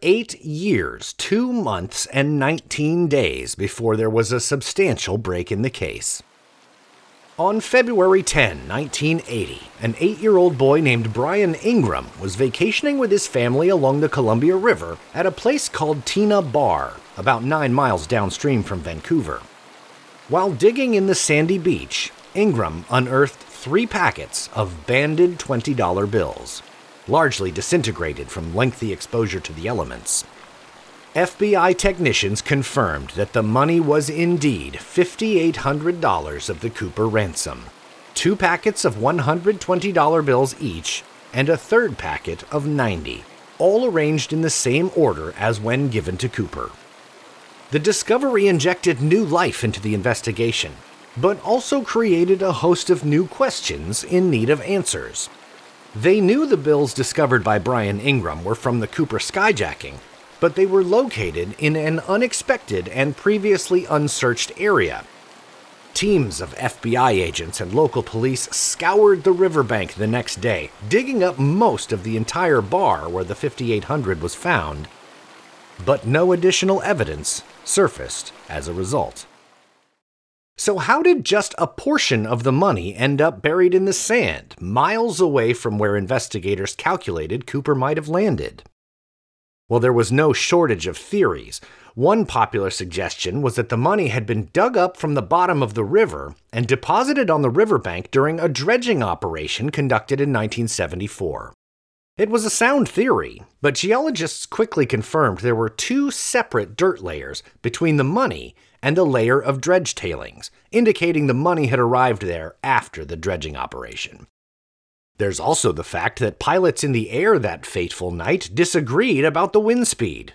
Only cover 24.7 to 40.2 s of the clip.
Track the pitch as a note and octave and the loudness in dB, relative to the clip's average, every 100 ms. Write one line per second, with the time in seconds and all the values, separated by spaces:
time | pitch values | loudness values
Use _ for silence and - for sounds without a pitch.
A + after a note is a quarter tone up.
24.7 | E2 - B2 D3 D#3 F3+ E3+ - B2 D3 | -6 -2 0 2 4 2 2 -4 -4 -2
25.7 | B2+ F2+ F#2 G2+ G#2+ D#2 - A#1+ - - | 0 0 0 0 0 -2 -6 -12 -14 -16
26.7 | - - - - C#3+ D3+ A#2 F#2+ E2+ - | -20 -20 -20 -2 2 2 0 -4 -4 -2
27.7 | E3+ B2 G2 E2 C#2+ C2+ F#2 E2 F2+ C3 | 0 0 -4 -6 -6 -10 -10 -6 -2 -2
28.7 | - A2 F2 - A#2 A2 F2+ - D#2 F#2 | -2 -6 -8 -6 -2 -2 -4 -8 -10 -6
29.7 | A#2 C2+ A#1+ - - - - - - - | -4 -6 -8 -6 -6 -6 -16 -20 -20 -20
30.7 | - - - - D3+ G#3 - G#3 F#3+ F3+ | -20 -20 -20 -6 -2 -2 0 2 4 4
31.7 | F3+ G3+ F3+ D3+ - G2 G#2+ - C#3 B2+ | 4 0 2 0 2 0 -2 0 -2 0
32.7 | C#3 G2+ D2 C2+ F2 G2+ B2 G#2+ A#2+ D3+ | 0 0 -2 -6 -4 -2 0 0 2 4
33.7 | E3+ D#3 D3+ C#3+ D3+ E3+ F3 D3 G2 C#2 | 2 4 2 0 -2 0 2 2 0 -6
34.7 | C#2 - - F3+ - A3 G3 E3 D#3+ C#3+ | -12 -4 0 0 0 0 2 2 0 -2
35.7 | D3 D#3+ F3 D3+ F2+ D2+ D2 - E2 A2+ | -2 -2 0 0 0 -2 -8 -8 -6 -8
36.7 | - F#2+ F2+ A2+ G#2+ F#2+ D#2 D#2+ B1 A1+ | -6 -8 -2 0 0 -2 -4 -8 -10 -16
37.7 | - - - - - E3+ G3+ F#3 E3+ A3 | -20 -20 -20 -14 -4 -2 2 2 2 0
38.7 | G#3 E3 G#2 B2 E3+ C3 E3+ F3+ G3+ - | 0 -2 0 0 0 0 0 0 -2 -2
39.7 | F3+ G3 E3+ D3 E3 | -2 0 2 4 4